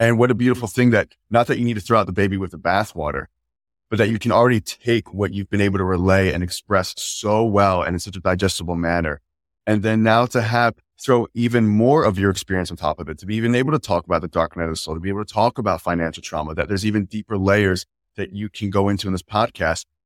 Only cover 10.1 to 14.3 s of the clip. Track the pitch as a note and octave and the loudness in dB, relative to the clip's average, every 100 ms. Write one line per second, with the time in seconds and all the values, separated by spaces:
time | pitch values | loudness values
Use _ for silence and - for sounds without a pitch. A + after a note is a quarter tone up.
10.1 | A2+ B2 B2+ A2 A#2+ A#2 - _ - - | 4 2 0 0 0 0 -2 _ -8 0
11.1 | B2 A2+ A#2 A#2 A#2 A2 G#2 A#2+ D3+ A2 | 2 0 -2 0 2 4 4 4 4 2
12.1 | F#2+ G2 F#2 - F#2+ E2+ F2 D#2+ D2+ D#2 | 2 0 0 -2 -4 -4 -4 -4 -4 -8
13.1 | D#2 F#2+ G#2+ A#2 B2 C3 D3+ - F2 E2+ | -12 -8 -2 0 0 2 -2 0 -2 0
14.1 | E2 E2 | -2 -2